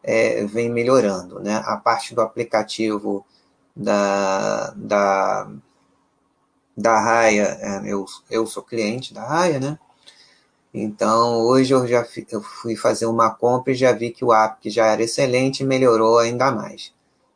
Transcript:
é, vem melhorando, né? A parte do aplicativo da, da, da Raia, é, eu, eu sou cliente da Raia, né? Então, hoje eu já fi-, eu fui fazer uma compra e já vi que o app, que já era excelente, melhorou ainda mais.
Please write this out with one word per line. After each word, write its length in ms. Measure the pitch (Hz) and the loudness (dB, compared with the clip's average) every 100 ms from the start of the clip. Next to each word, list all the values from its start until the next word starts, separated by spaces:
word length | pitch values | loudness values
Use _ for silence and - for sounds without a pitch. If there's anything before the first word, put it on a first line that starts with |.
é, 400 | - 113 113 113 104 | -2 2 2 0 -4
vem 240 | 110 117 | -4 -2
melhorando, 720 | 120 120 131 107 92 90 95 | -2 2 4 2 -2 -8 -10
né? 220 | 98 107 110 | -4 -4 -4
A 120 | 104 | -2
parte 360 | - 110 - | 0 -2 -4
do 80 | 117 | -2
aplicativo 1040 | 110 117 117 110 107 - 110 104 104 98 - _ _ _ _ - | -2 -4 -2 -2 -2 -4 -2 -2 -4 -8 -10 _ _ _ _ -8
da, 960 | 104 104 101 101 98 98 104 104 110 101 | -2 0 2 0 0 0 -2 -2 -6 -10
da, 760 | - 101 98 98 98 98 104 104 _ _ _ _ _ _ _ _ _ _ _ - | -2 2 2 2 0 -2 -6 -16 _ _ _ _ _ _ _ _ _ _ _ -4
da 220 | 113 110 | 0 2
Raia, 580 | 110 113 113 104 98 - | 2 4 4 4 0 -2
é, 200 | 104 98 104 | -8 -8 -6
eu, 200 | 101 95 - _ | -6 -8 -14 _
eu 160 | 110 110 | -4 -4
sou 180 | - | -8
cliente 500 | - 117 107 123 127 | -10 -6 -4 -6 -10
da 100 | 107 | -14
Raia, 360 | 113 160 180 143 | -6 0 0 0
né? 200 | 139 156 _ _ - _ _ _ _ _ _ | -4 -8 _ _ -20 _ _ _ _ _ _
Então, 680 | - 110 104 107 113 120 117 | -8 -8 -2 0 2 2 2
hoje 320 | 113 131 131 | 4 4 4
eu 140 | 131 123 | 2 2
já 160 | 120 | 0
fi-, 240 | 117 - - | -2 -10 -10
eu 100 | 110 | -10
fui 340 | - - 117 110 | -10 -12 -8 -2
fazer 300 | 120 110 113 | 0 0 -2
uma 240 | 113 113 | 2 0
compra 440 | 107 120 123 131 | 2 0 0 0
e 20 | 127 | 2
já 160 | 131 | 2
vi 180 | 107 117 | 2 -2
que 160 | - 120 | -4 2
o 80 | |
app, 260 | 110 110 - | 4 4 -2
que 100 | 110 | -4
já 180 | 107 110 | 0 2
era 160 | 107 | 2
excelente, 600 | 113 - 135 123 131 135 | -2 0 0 2 0 -2
melhorou 540 | 135 131 127 113 113 117 | -2 2 4 4 6 4
ainda 340 | 117 120 131 | 2 2 0
mais. 420 | 113 - - - _ _ _ _ | 0 -8 -14 -20 _ _ _ _